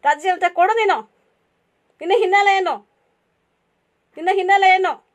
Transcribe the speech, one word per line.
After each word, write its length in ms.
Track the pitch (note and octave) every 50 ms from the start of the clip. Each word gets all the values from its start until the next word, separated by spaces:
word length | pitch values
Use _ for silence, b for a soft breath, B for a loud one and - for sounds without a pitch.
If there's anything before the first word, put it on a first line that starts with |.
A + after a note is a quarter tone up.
| _
ರಾಜ್ಯ 240 | C#4+ D4 D4 D4+ F#4
ಜನತೆ 260 | F4+ E4 F#4 F4 F4
ಕೊಡು 200 | - F4 G4 A4
ನೀನು. 400 | A#4 A4 G4+ F4 B3 G#3+ _ _ _ _ _ _ _ _ _ _ _ _ _ _ _ _ _ _ _
ನಿನ್ನ 120 | D4+ E4+ F#4+
ಹಿನ್ನೆಲೆ 400 | A4+ A4 F#4 F#4+ G4+ G4+ G4+ G4
ಏನು? 340 | F#4+ F#4 F4 C4+ G3+ - _ _ _ _ _ _ _ _ _ _ _ _ _ _ _ _ _ _ _ _ _ _ _ _ _ _
ನಿನ್ನ 120 | - D#4+ F4+ F#4+
ಹಿನ್ನೆಲೆ 420 | G4 F#4 F#4 G4 G4+ G4 F#4+ F#4
ಏನು? 320 | F#4 F#4+ F4+ C4+ - _ _